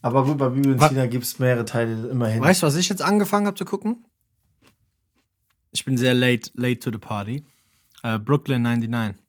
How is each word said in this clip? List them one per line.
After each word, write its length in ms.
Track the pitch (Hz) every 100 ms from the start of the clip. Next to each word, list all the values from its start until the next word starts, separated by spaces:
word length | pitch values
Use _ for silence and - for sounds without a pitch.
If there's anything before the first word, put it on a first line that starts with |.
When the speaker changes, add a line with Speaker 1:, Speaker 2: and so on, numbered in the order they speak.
Speaker 1:
Aber 200 | 123 127 135
gut, 120 | 147
bei 120 | 135
Bibi 200 | 131 139
und 60 | 131
Speaker 2:
Wa- 80 | 151
Speaker 1:
Tina 180 | 135 123
gibt's 320 | 123 123 -
mehrere 260 | 127 120 113
Teile 440 | 120 117 113 117
immerhin. 320 | 127 113 113
Speaker 2:
Weißt 180 | 139 185
du, 60 | 156
was 80 | 147
ich 120 | 180
jetzt 120 | 185
angefangen 460 | 160 208 196 208 202
hab 100 | 202
zu 80 | 185
gucken? 400 | 190 214 240 _ _ _ _ _ _ _ _ _ _ _ _ _ _ _ _ _
Ich 140 | - -
bin 120 | 127
sehr 160 | 127
late, 380 | 123 127 120 -
late 260 | - 123 120
to 120 | -
the 60 | 107
party. 460 | - 107 101 135 - _ _ _ _ -
Äh, 160 | 117 110
Brooklyn 420 | 110 147 143 127
ninety-nine. 540 | 120 117 113 117 107 95